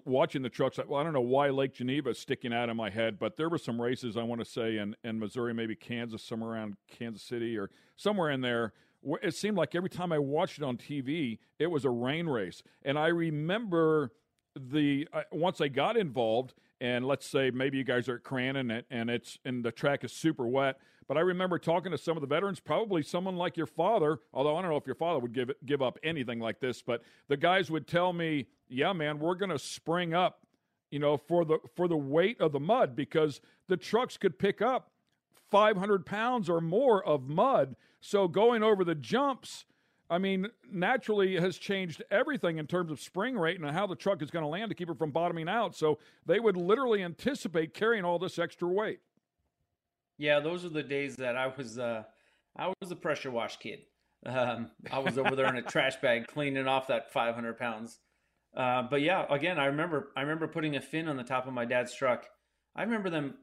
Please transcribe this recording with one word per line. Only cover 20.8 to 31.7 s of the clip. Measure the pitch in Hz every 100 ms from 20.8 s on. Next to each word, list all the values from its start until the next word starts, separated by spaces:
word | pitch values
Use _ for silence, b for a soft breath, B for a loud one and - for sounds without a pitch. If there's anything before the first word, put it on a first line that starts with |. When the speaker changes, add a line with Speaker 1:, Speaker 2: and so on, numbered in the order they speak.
| b b b
Speaker 1:
but | 139
I |
remember | 180 180 185 170
talking | - 170 180
to | 151
some | - 160
of |
the | 135
veterans, | 151 196 180
probably | - 156 220 180
someone | 143 175 190 180
like | 180 -
your | 151
father, | - 180 226 151 156 b
although | 127 147 156
I |
don't | 185
know | 147
if | 131
your | 120
father | 165 156
would | 120
give | 120 123
it, | 143 131
give | 143
up | 123 -
anything | 156 165 120 117
like | 113 101
this, | 127 117
but | - 117 - b b
the | 143
guys | 170 185 156
would | 160 -
tell | 170 180
me, | 175 165 147 120 _ -
"Yeah, | 127 160
man, | 185 151 147
we're | 160
gonna | 180 196 147
spring | - - - 175 170
up, | 165 180 - _ _ _ _ _
you | 143
know, | 147 147
for | - 175
the, | 160 156 -